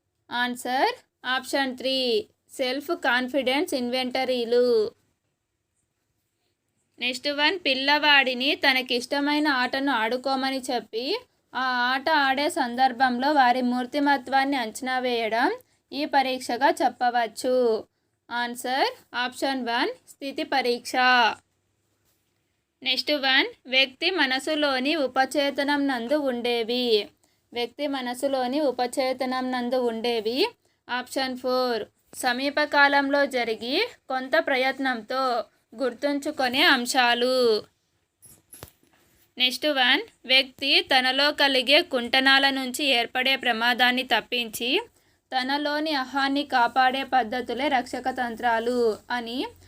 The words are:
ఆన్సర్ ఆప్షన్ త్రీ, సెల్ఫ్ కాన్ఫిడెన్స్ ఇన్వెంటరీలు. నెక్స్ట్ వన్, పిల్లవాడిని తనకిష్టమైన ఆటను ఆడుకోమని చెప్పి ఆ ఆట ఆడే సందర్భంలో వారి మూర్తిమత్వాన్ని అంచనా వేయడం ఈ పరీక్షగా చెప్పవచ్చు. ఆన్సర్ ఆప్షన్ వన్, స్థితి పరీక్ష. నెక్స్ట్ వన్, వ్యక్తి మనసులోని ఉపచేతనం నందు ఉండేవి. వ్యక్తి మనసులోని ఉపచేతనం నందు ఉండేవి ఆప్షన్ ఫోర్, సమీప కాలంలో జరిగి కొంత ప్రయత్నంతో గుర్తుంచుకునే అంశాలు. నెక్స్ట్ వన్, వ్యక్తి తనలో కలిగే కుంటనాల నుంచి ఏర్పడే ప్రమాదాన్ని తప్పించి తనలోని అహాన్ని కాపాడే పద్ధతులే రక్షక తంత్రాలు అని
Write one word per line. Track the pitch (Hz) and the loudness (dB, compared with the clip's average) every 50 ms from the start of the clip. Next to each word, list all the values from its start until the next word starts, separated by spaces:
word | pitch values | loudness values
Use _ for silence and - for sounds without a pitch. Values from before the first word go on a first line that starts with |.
| _ _ _ _ _ - | _ _ _ _ _ -8
ఆన్సర్ | - 240 247 247 247 240 - 262 254 262 320 440 494 - _ _ _ _ - 247 254 | -4 -4 -4 -4 -4 -6 -6 -4 0 0 0 0 0 -4 _ _ _ _ -6 -4 -4
ఆప్షన్ | 262 262 - - 277 269 262 247 254 | -4 -4 -4 -2 -2 -2 -2 -4 -6
త్రీ, | 226 262 262 262 254 247 226 208 208 - _ _ _ _ - - | -4 -2 0 0 0 2 0 0 -2 -4 _ _ _ _ -8 -4
సెల్ఫ్ | 262 254 247 277 285 - 339 - - | -4 -2 -4 -4 -4 -4 -6 -2 0
కాన్ఫిడెన్స్ | 277 240 247 254 254 254 285 254 247 254 285 339 - - 262 | 0 0 0 0 -2 -2 -2 0 0 0 0 -2 -2 -2 -4
ఇన్వెంటరీలు. | 247 240 240 254 262 254 247 262 262 247 254 247 240 220 240 240 247 247 240 220 208 - - _ _ _ _ _ _ _ _ _ _ _ _ _ _ _ _ _ _ _ _ _ _ _ _ _ _ _ _ _ _ _ _ _ _ _ _ _ _ _ _ - | -4 -2 -2 -2 -4 -2 -2 -4 -2 -2 -2 -2 0 2 2 2 4 4 4 2 2 0 -4 _ _ _ _ _ _ _ _ _ _ _ _ _ _ _ _ _ _ _ _ _ _ _ _ _ _ _ _ _ _ _ _ _ _ _ _ _ _ _ _ -6
నెక్స్ట్ | 240 247 254 247 - 294 285 277 | -4 -4 -4 -4 -4 -4 -2 0
వన్, | 294 302 392 359 - | 0 0 0 0 0
పిల్లవాడిని | 294 262 262 269 277 294 302 294 302 285 277 269 254 254 240 254 285 330 - - | 0 0 0 2 2 2 4 4 6 6 6 4 4 0 -2 -2 -2 -2 0 2
తనకిష్టమైన | 285 262 254 254 254 254 247 247 - 294 285 285 285 294 302 302 311 277 247 247 | 2 2 2 0 -2 -2 -4 -2 -2 -2 -2 0 0 0 2 2 0 0 0 -2
ఆటను | 254 262 269 269 285 269 226 220 | -2 -2 -2 -2 0 0 0 0
ఆడుకోమని | 226 240 254 254 269 269 262 262 269 269 262 254 - | -2 -2 -2 -2 -2 -2 -2 -2 -2 -4 -4 -4 -4
చెప్పి | 262 240 214 - - 220 247 277 392 494 - _ _ _ _ _ - 240 254 | -4 -6 -6 -6 -8 -6 -4 -4 -4 -6 -6 _ _ _ _ _ -6 -4 -2
ఆ | 262 254 247 247 247 262 | -2 0 0 0 0 0
ఆట | 277 269 330 320 294 277 | 0 0 2 2 4 4
ఆడే | 269 269 262 294 311 - 339 | 4 2 2 0 -2 0 -2
సందర్భంలో | 269 240 240 240 262 262 254 233 269 254 247 240 262 285 311 285 | -2 -2 0 2 2 2 2 2 2 2 2 2 2 2 4 6
వారి | 254 240 240 254 240 247 | 6 6 4 2 2 0
మూర్తిమత్వాన్ని | 247 247 247 247 - 285 285 285 285 269 254 - 262 269 269 277 285 269 233 | 0 -2 -4 -4 -2 0 2 2 2 0 0 0 0 0 2 2 0 -2 -4
అంచనా | 220 214 - 262 254 254 254 254 | -6 -8 -8 -6 -4 -4 -2 -2
వేయడం | 254 247 233 233 214 214 226 254 339 440 508 - _ _ _ _ - - | 0 -2 0 -2 0 0 2 0 0 0 -2 -10 _ _ _ _ -12 -8
ఈ | 269 294 302 294 | -6 -4 0 2
పరీక్షగా | 285 262 262 262 254 254 - 240 233 269 302 349 - | 2 2 2 -2 -6 -4 -6 -2 2 2 2 2 2
చెప్పవచ్చు. | 330 247 247 - 262 247 233 247 233 220 214 - - 254 254 254 247 233 220 208 - _ _ _ _ _ _ _ _ - | 0 0 0 0 -2 0 0 0 -2 -2 -4 -4 -2 0 2 2 2 2 0 0 -4 _ _ _ _ _ _ _ _ -8
ఆన్సర్ | 233 240 240 240 240 240 - 247 254 269 359 466 508 - _ _ - 233 247 | -6 -4 -4 -4 -6 -8 -6 -4 0 0 0 -2 -2 -6 _ _ -6 -6 -6
ఆప్షన్ | 254 247 - 330 277 269 262 240 233 | -6 -4 -4 -4 -2 -2 -2 -4 -2
వన్, | 233 240 285 415 508 - _ _ - | -2 -2 -2 -2 -4 -8 _ _ -18
స్థితి | - 285 277 269 311 311 302 302 | -12 -12 -10 -6 -6 -4 -2 -2
పరీక్ష. | 262 247 247 240 240 240 - - 254 254 254 254 247 233 208 - - _ _ _ _ _ _ _ _ _ _ _ _ _ _ _ _ _ _ _ _ _ _ _ _ _ _ _ _ 254 | 0 0 0 -2 -4 -4 -4 -2 2 4 4 6 4 4 2 0 -2 _ _ _ _ _ _ _ _ _ _ _ _ _ _ _ _ _ _ _ _ _ _ _ _ _ _ _ _ -4
నెక్స్ట్ | 254 262 254 - - 294 294 254 | -4 -2 -2 0 -2 -2 0 0
వన్, | 269 262 269 339 466 466 _ - 262 240 | 2 2 2 2 0 -4 _ -10 -2 2
వ్యక్తి | 262 269 269 254 - 320 349 381 339 | 2 2 2 0 -2 -2 -2 0 0
మనసులోని | 294 254 262 269 269 330 311 302 294 285 269 254 247 285 320 330 277 | 0 0 0 -2 -2 -2 -2 0 0 0 0 0 0 0 0 0 -2
ఉపచేతనం | 247 254 254 262 262 254 302 277 277 277 277 277 277 294 285 285 277 | -2 0 0 0 0 0 0 0 0 0 -2 -2 0 0 0 0 -2
నందు | 269 240 226 240 285 302 285 269 | -2 -4 -2 -2 -2 0 0 -2
ఉండేవి. | 247 240 233 240 240 233 226 214 240 247 247 240 220 208 202 - _ _ _ _ _ _ _ _ - | -4 -2 -2 -2 -2 -2 -2 -2 -2 0 2 2 2 2 0 -2 _ _ _ _ _ _ _ _ -8
వ్యక్తి | 233 240 240 - - 285 294 277 | -8 -8 -6 -6 -6 -6 -4 -4
మనసులోని | 269 247 240 247 247 - 277 269 262 254 247 254 302 311 269 | -4 -6 -6 -6 -2 -2 -2 0 0 -2 0 0 0 0 0
ఉపచేతనం | 240 - 254 247 - 294 262 262 262 262 269 254 254 254 254 254 254 | 0 -2 -4 -4 -2 -2 0 0 0 -2 -4 -4 -4 -4 -4 -4 -4
నందు | 254 240 240 262 254 247 240 | -4 -4 -2 -2 0 0 0
ఉండేవి | 226 226 220 240 233 233 208 220 240 269 381 480 - _ _ _ _ _ _ - | -2 -2 -2 -2 -2 -2 -2 -2 0 0 -2 -2 -2 _ _ _ _ _ _ -8
ఆప్షన్ | 240 247 247 - - 277 269 262 254 254 254 | -8 -8 -6 -6 -4 -4 -4 -4 -6 -6 -4
ఫోర్, | 254 254 254 254 247 240 220 214 - _ _ _ _ - - - | -2 0 0 0 0 -2 -2 -4 -8 _ _ _ _ -12 -4 -2
సమీప | 254 240 247 269 285 277 311 302 294 311 | -2 -2 0 -2 -2 0 0 -2 2 4
కాలంలో | 294 285 285 285 277 277 277 277 285 285 254 262 | 4 6 6 6 4 2 2 2 2 2 2 0
జరిగి | 247 233 226 220 208 220 240 269 339 453 494 - _ _ - | -2 -2 -2 -4 -4 -4 -2 0 0 -2 -2 -6 _ _ -6
కొంత | 262 262 254 269 311 320 330 320 | -6 -6 -4 0 0 0 2 2
ప్రయత్నంతో | 277 254 262 262 262 262 269 269 254 226 214 - 254 262 262 254 240 240 - _ _ _ _ _ - 220 | 2 2 2 0 0 -2 -2 -4 -4 -4 -6 -6 -4 -2 0 0 0 -2 -4 _ _ _ _ _ -8 -4
గుర్తుంచుకునే | 226 247 233 - - 285 285 285 277 311 294 - 262 247 240 269 320 349 285 | -4 -4 -4 -2 -2 -2 -2 -2 -4 -4 -4 -2 -2 0 2 2 4 4 4
అంశాలు. | 254 240 240 - 269 247 240 240 240 240 254 254 254 247 233 220 208 - - _ _ _ _ _ _ _ _ _ _ _ - - _ _ _ _ - - - _ _ _ _ _ _ _ _ _ _ _ _ - | 2 0 0 2 2 4 4 4 2 2 2 2 2 4 4 2 2 -2 -8 _ _ _ _ _ _ _ _ _ _ _ -20 -20 _ _ _ _ -20 -20 -20 _ _ _ _ _ _ _ _ _ _ _ _ -4
నెక్స్ట్ | - 247 254 247 - - 302 294 269 | 0 0 0 0 0 -2 0 2 2
వన్, | 254 247 269 320 466 - _ _ - 240 | 4 4 4 2 0 -4 _ _ -2 2
వ్యక్తి | 254 262 269 269 - - 269 277 302 349 370 - | 2 2 2 0 -4 -6 -2 2 2 2 2 4
తనలో | 285 262 254 262 254 269 285 294 294 294 | 2 2 2 2 0 2 2 0 2 2
కలిగే | 294 277 269 254 247 240 285 311 349 - - | 2 2 2 2 2 4 4 4 4 2 -2
కుంటనాల | 247 233 240 226 269 262 269 269 269 277 277 269 269 | -4 -4 0 0 2 4 6 4 6 4 2 0 0
నుంచి | 262 254 247 - 302 277 262 240 | -6 -6 -6 -2 0 0 2 0
ఏర్పడే | 233 226 - 254 254 262 269 254 254 | 0 -2 -2 -2 0 0 0 0 0
ప్రమాదాన్ని | 247 233 220 226 240 247 220 254 247 247 254 247 254 247 | -2 0 0 2 0 2 4 2 2 2 0 0 0 0
తప్పించి | 220 208 - - 247 240 226 214 - 240 240 277 392 480 - _ _ _ _ _ _ _ - - | 0 0 -2 -6 -6 -6 -6 -8 -6 -4 -2 -2 -2 -2 -4 _ _ _ _ _ _ _ -6 -6
తనలోని | 254 254 262 277 294 294 294 294 302 302 320 302 269 262 | -4 -2 -2 -2 -2 -2 -2 -2 -2 -2 -2 -2 -4 -4
అహాన్ని | 254 262 277 269 277 277 285 285 285 254 | -4 -4 -2 -2 0 0 -2 -2 0 2
కాపాడే | 254 233 233 233 262 262 254 254 269 269 262 - | 2 2 2 2 2 2 2 2 -2 -4 0 0
పద్ధతులే | 262 233 214 233 254 240 247 240 226 269 302 285 | 0 0 0 -4 -6 -6 -6 -4 -2 -2 0 0
రక్షక | 240 254 - - 254 247 262 247 254 | 0 -2 -2 -6 -6 -4 -4 -4 -4
తంత్రాలు | 247 240 226 220 226 247 226 226 233 240 247 247 240 226 208 - - - 247 | -4 -6 -6 -2 0 0 0 0 0 0 0 2 2 0 0 -2 -6 -8 -6
అని | 247 233 226 240 262 381 480 466 - - | -6 -6 -6 -6 -6 -6 -8 -10 -16 -20